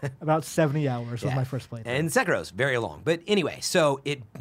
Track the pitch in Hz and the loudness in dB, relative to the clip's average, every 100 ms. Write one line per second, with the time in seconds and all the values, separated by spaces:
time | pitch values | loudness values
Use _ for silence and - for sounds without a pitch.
0 | 139 135 156 160 156 - 156 151 139 120 | -8 -4 0 0 2 2 2 2 0 -2
1 | 120 117 135 135 131 127 - 117 113 135 | -4 -4 -2 0 -2 -4 -8 -10 -2 0
2 | 160 240 185 107 78 92 139 120 101 76 | 2 2 2 0 -2 -2 0 2 -2 -4
3 | 110 170 - 202 135 76 - 175 151 135 | -2 -2 2 2 2 -4 0 4 4 2
4 | 147 139 110 - | -2 -6 -10 -14